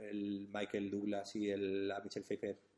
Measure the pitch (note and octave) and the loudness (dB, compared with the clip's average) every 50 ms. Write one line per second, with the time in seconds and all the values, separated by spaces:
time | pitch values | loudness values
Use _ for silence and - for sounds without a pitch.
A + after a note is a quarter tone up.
0 | A2 G#2 G#2 G#2 G2+ G2+ G2+ G2 G2 G2+ G2+ G#2 G#2 - - G#2 G2+ G2+ G2 G2+ | -6 -4 -2 -2 0 0 0 -2 -2 -4 -2 -2 -2 0 0 0 0 0 0 0
1 | G2+ G#2 G#2 G2+ G2 - - A2 G#2 G#2 G2+ G2 G2+ F#2+ F#2+ G2 G2 G2 G2 G2+ | 2 2 2 0 0 -2 -2 0 2 2 2 4 2 2 2 2 2 2 0 -2
2 | G2 G2+ - A2 G2 - G#2+ G2+ - G#2 F#2+ - - - _ | -4 -4 -6 -6 -4 -2 -4 -2 -2 -2 -4 -4 -8 -20 _